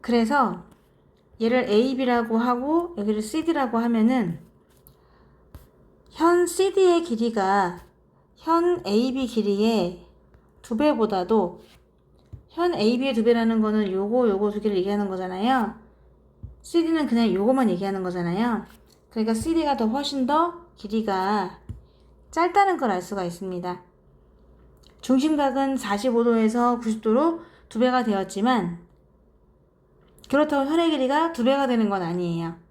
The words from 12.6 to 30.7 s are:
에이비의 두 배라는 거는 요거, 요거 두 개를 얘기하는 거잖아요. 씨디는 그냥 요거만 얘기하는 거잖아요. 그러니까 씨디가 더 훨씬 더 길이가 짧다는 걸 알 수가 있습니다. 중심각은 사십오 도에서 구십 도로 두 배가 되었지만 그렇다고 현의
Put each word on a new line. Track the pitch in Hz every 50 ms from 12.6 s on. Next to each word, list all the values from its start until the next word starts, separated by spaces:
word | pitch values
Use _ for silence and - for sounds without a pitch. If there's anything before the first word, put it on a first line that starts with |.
| 339 359 339
에이비의 | - 208 220 247 240 262 277 254
두 | 226 214
배라는 | 233 240 233 226 226 226 226
거는 | 214 214 214 214 214 190
요거, | 185 190 196 208 226 254 247 226
요거 | 196 190 208 208
두 | 202 208
개를 | 202 220 202 190
얘기하는 | 180 196 202 208 208 196
거잖아요. | 190 185 185 185 185 185 202 240 269 262 220 - - - - - _ _ _ _ _ _ _ _ _ _ - - - _
씨디는 | _ - - 339 320 320 330 320 302 226
그냥 | 233 233 233 220 180
요거만 | 190 202 226 262 262 254 214
얘기하는 | 180 175 196 196 196 190
거잖아요. | 185 180 180 180 175 170 170 196 226 247 226 202 190 - - - _ _ _ _ _ _
그러니까 | - 226 220 220 226
씨디가 | 220 - 320 330 330 311 294 269 -
더 | 226 220
훨씬 | 220 285 285 - 285 269 254
더 | 240 294 311 339 349 339 - - _ _ _
길이가 | - 202 214 226 214 208 196 185 185 196 214 208 185 180 - - - - - - - - _ _ _ _ _ _ - _
짧다는 | - 320 339 349 349 403 403 392 359 277
걸 | 269 226
알 | 196 180
수가 | 180 - 208 196 180
있습니다. | 175 175 175 202 190 180 180 180 180 180 180 - _ _ _ _ _ _ _ _ _ _ _ - _ - _ - - - - - - - _
중심각은 | - - 254 269 262 311 311 294 285 269 247 269 269 269 269 254
사십오 | - 208 202 202 208 262 233 233 233
도에서 | 240 233 226 220 220 220 240 240 240 240 233
구십 | 240 226 214 220
도로 | - 220 214 247 302 339 330 330 - - - - - _
두 | - 220
배가 | 247 254 254 254 240
되었지만 | 220 202 196 190 185 - 196 196 247 254 226 180 175 170 170 - _ _ _ _ _ _ _ _ _ _ _ _ _ _ _ _ _ _ _ _ _ _ _ _ _ _ - - -
그렇다고 | - 277 302 302 294 277 269
현의 | 277